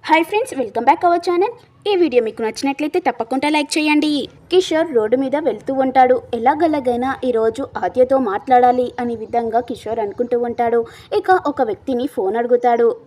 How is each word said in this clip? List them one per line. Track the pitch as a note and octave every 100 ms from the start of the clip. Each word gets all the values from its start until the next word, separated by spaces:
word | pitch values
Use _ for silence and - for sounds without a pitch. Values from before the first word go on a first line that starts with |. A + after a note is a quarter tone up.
| -
హాయ్ | D#4+
ఫ్రెండ్స్, | E4 G#4 C5
welcome | C4+ A3+ A3+
back | A#3+ E4
our | F4 F4
channel. | F#4 F4 G#4 A#4 _ _ G4+
ఈ | G4
వీడియో | D#4+ A#3+
మీకు | A3 G#3
నచ్చినట్లయితే | A3 A3 C#4 C#4 D4 F4+
తప్పకుండా | C4+ A3+ A3+ C4 D4
లైక్ | D4+ D4 D#4+
చేయండి. | D4+ D4+ D4+ D4 - - _
కిషోర్ | F4+ - D#4+ E4 A#3+
రోడ్డు | G#3+ B3+
మీద | C4+ C#4+
వెళ్తూ | D#4 G#3 -
ఉంటాడు. | C4+ C4 C4 B3+ B3+ -
ఎలాగలాగైనా | A#3 A#3 D4+ E4 D4+ B3 A#3+ C4 C4+
ఈరోజు | B3+ A3+ A3+ A3+ C#4 -
ఆద్యతో | F3+ B3 B3+ C4+
మాట్లాడాలి | A#3+ G3 - B3 B3 B3+ B3 -
అనే | A#3+ A3+
విధంగా | G#3+ A#3 A#3 A3+
కిషోర్ | B3 A3+ G#3+ A3+
అనుకుంటూ | G#3 G3+ A#3+ A#3+
ఉంటాడు. | A#3+ A#3 A#3 A#3 A3+ - - G#4
ఇక | F4 F#4+ D4
ఒక | C#4+
వ్యక్తిని | G#4+ F#4+ - B3 C4+
ఫోన్ | - F#3+ A3+
అడుగుతాడు. | A#3+ A#3+ B3 A#3 A#3 A#3+